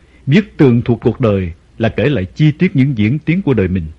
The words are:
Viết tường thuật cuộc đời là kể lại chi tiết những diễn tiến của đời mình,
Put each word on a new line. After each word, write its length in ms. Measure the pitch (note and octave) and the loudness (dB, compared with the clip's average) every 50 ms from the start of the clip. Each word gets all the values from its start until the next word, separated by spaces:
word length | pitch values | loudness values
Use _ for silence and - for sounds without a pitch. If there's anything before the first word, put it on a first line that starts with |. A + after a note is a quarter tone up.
| _ _ _ _ _ | _ _ _ _ _
Viết 320 | C3 C#3 G#3 G#3 - - | 0 0 0 0 -2 0
tường 240 | - D3+ C3 A#2 A#2+ | 2 2 4 4 2
thuật 180 | A2+ - A#2+ A2+ | 0 -2 -4 -2
cuộc 180 | - A#2+ G#2+ - | 0 -4 -2 0
đời 320 | B2+ A2 G2+ G2 F#2+ E2+ E2+ - _ _ _ | -2 0 0 0 -2 -6 -8 -14 _ _ _
là 120 | - A2 A2 | -4 -4 -2
kể 200 | - - G3 D3 | -2 0 -2 -2
lại 160 | D3 F#2+ F#2 | -2 -2 -6
chi 260 | - - - D#3 D3+ | -8 -4 0 0 0
tiết 240 | D3 - F3 F#3+ - | 2 0 -2 0 2
những 220 | C#3+ B2+ C#3+ C#3 | 0 0 0 0
diễn 220 | G#2+ G#2 G#2+ C3+ D#3 | 0 0 0 -2 -2
tiến 220 | - - D#3+ F#3+ | -2 -4 -4 -2
của 120 | G3 D3+ B2+ | 0 -2 0
đời 140 | G#2+ F#2+ | 0 0
mình, 180 | F2+ F#2 F#2+ D#2+ D#2 D#2 | -2 -2 -4 -6 -8 -14